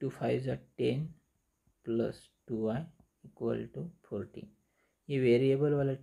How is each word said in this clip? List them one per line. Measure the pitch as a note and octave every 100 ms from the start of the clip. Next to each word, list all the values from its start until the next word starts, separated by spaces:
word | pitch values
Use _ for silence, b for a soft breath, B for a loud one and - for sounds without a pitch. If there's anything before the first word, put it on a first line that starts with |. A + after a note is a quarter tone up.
टू | C3+
फ़ाइव | - A#2+ B2
जा | C3 A#2+ - -
टेन | B2 C3 D#3 - _ _ _ _ _ _ -
प्लस | A2+ A2 - - _ -
टू | A2+ A2
वाई | A#2+ E3 - _ _ -
इक्वल | - A#2 A#2 A#2 C3
टू | E3+ -
फोर्टीन। | - G#2 G#2+ - - _ _ _ _ _ -
ये | C#3
variable | B2+ A#2+ C3+ C3+ D3
वाला | C#3+ C#3 C3